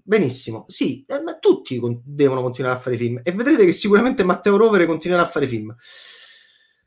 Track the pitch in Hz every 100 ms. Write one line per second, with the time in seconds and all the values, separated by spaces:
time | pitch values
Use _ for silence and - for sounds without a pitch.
0 | - 214 147 120 - 110 - - 165 123
1 | - 277 330 320 415 - - 127 120 120
2 | 123 143 139 131 127 120 131 123 131 120
3 | 117 120 175 185 240 302 190 165 208 202
4 | 240 262 180 185 - 202 226 202 165 156
5 | 175 180 175 160 135 113 107 117 - -
6 | - - - - _ _ _ _